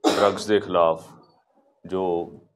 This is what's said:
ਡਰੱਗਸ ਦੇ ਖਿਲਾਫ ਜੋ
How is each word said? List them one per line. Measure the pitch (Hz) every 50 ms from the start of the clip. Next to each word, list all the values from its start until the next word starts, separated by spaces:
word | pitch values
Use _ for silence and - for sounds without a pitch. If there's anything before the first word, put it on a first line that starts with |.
| - - 104
ਡਰੱਗਸ | 113 104 101 98 98 98
ਦੇ | 101 104 101
ਖਿਲਾਫ | - - 92 87 85 82 80 - - - - - - _ _ _ _ _ _ _ _ _ _ _ _
ਜੋ | 92 92 92 92 90 87 85 85 - - - _ _ _